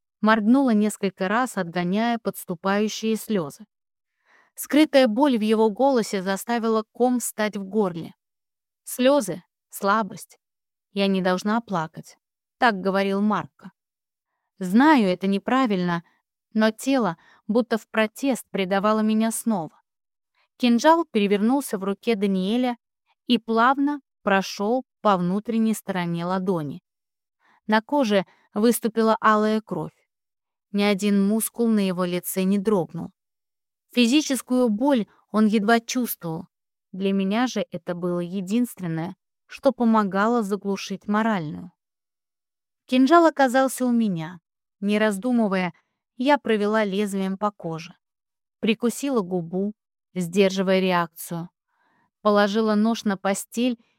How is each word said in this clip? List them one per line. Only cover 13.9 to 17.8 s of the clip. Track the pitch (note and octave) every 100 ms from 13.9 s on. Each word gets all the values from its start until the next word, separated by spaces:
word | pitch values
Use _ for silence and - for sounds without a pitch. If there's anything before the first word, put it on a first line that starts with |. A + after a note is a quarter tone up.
| _ _ _ _ _ _ -
Знаю, | F#3 G#3 D4 D4 G3
это | F3+ G3
неправильно, | G3 - B3+ C4 F#3+ F3+ E3+ - _ _ _ _
но | A3 A3
тело, | A3 - C4+ G#3 E3 _ _ -
будто | A3 A#3+
в | A3+